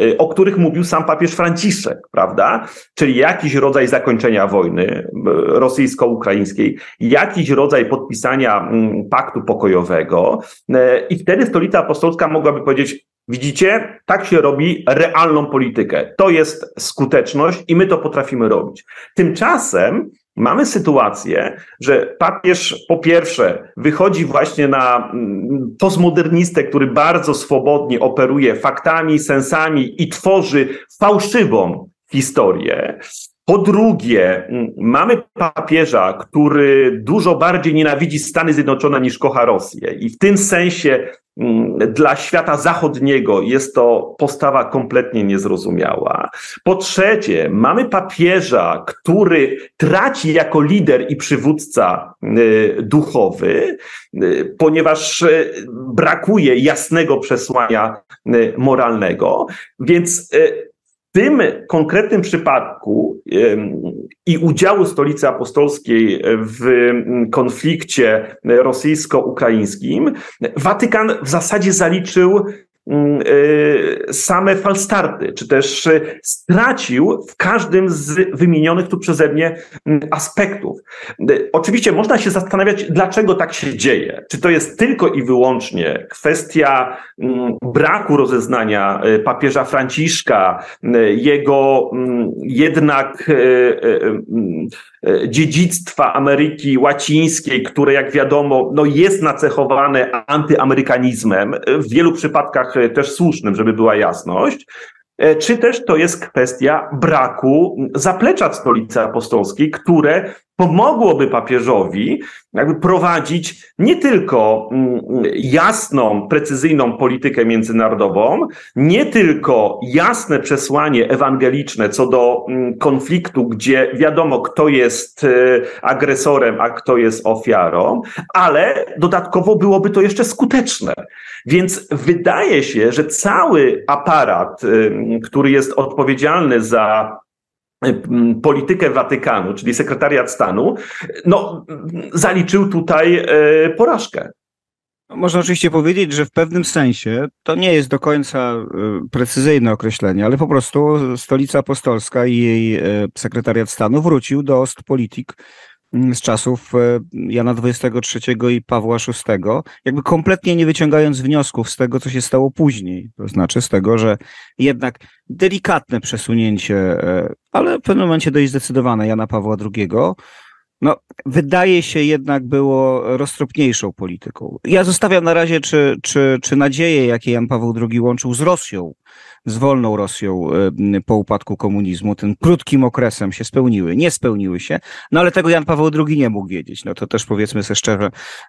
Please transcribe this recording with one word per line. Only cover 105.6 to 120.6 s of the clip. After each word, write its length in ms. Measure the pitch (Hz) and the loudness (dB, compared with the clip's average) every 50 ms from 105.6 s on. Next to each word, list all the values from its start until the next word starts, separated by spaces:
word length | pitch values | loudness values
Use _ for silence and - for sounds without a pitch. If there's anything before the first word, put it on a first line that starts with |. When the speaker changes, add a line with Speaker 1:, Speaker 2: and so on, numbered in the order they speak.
| - 233 240 240 - | 2 0 0 0 -2
Speaker 1:
to 120 | - 165 | 0 0
jest 300 | 156 165 170 170 - - | 2 2 0 -2 -4 -10
kwestia 600 | - - 135 127 127 - - 131 139 151 156 - - 147 | -6 -2 -2 -2 -2 -2 -2 0 0 0 0 -2 -6 -6
braku 840 | 131 147 156 156 139 127 123 - - - 127 139 156 180 196 - - 135 - - | -2 0 2 2 2 0 0 -2 -2 0 2 4 4 2 2 0 -4 -6 -4 -4
zaplecza 540 | 143 - 185 180 - 220 294 370 - 196 147 | -2 0 0 0 2 2 2 2 2 0 -2
w 80 | - | -2
Stolicy 440 | - - 131 117 113 110 110 - 123 | -2 -2 0 0 0 -2 -2 -2 -2
Apostolskiej, 720 | 107 - - 117 113 - 123 110 98 98 - - 147 156 | -2 0 -2 -6 -4 -2 -2 -2 -2 -2 -2 -2 -2 -2
które 640 | - - - - 170 156 151 147 156 190 196 190 - - _ _ _ | -2 -4 0 2 2 4 4 2 2 0 -2 -6 -12 -16 _ _ _
pomogłoby 720 | - 180 165 156 190 233 285 302 226 233 190 160 131 135 | 0 0 2 4 4 4 4 2 2 2 2 2 2 2
papieżowi 960 | 131 131 117 - - 127 120 113 123 120 101 92 82 85 98 113 156 - - - - - - _ _ - | 0 0 -2 -2 0 0 0 2 2 2 2 0 0 -2 -4 -2 -2 -2 -4 -6 -10 -20 -20 _ _ -4
jakby 220 | 101 135 151 165 | -2 0 0 -2
prowadzić 1000 | 160 - 180 185 185 185 175 170 160 151 - 160 175 - - - - - _ _ - | 0 0 0 2 2 2 0 0 0 -2 -2 -4 -4 -4 -6 -12 -16 -20 _ _ 0
nie 180 | 180 262 349 | 2 2 2
tylko, 720 | - - 277 233 180 - - 135 117 110 107 110 110 110 - 120 | 2 2 2 2 2 0 0 0 2 2 2 2 0 -2 -4 -2
mm, 280 | 131 131 127 123 117 - - 120 131 110 - - | -2 0 0 -2 -4 -6 -4 -4 -2 -2 -2 -4
jasną, 920 | - 135 131 131 160 170 208 226 220 - - 147 135 120 107 104 104 98 - | -4 -4 0 0 2 2 2 0 -2 -4 -4 -2 0 0 2 0 -2 -2 -2
precyzyjną 680 | 156 147 147 151 143 131 139 160 156 139 131 117 113 | -2 -2 -2 -2 -4 -2 0 2 2 2 2 0 0
politykę 480 | - 135 127 127 127 131 143 - 123 113 | 0 0 -2 0 0 -4 -2 0 0 0
międzynarodową, 1040 | 113 113 113 110 113 113 113 110 110 - 101 104 98 85 98 110 131 170 269 339 320 - - - - - | 2 2 0 0 0 0 0 0 2 2 0 0 0 2 2 2 2 2 0 -2 -4 -8 -14 -18 -10 -2
nie 300 | 127 139 156 185 240 294 | 0 2 4 4 2 2
tylko 760 | 285 - 226 190 160 147 - - 147 127 113 107 98 - - 123 | 2 2 2 4 4 2 0 0 2 2 2 2 2 -2 -4 -6
jasne 560 | 123 123 156 175 220 240 226 - - 151 135 | -2 0 2 2 2 0 -2 -2 -2 -2 -2
przesłanie 720 | - - 147 131 | 0 -2 -2 -2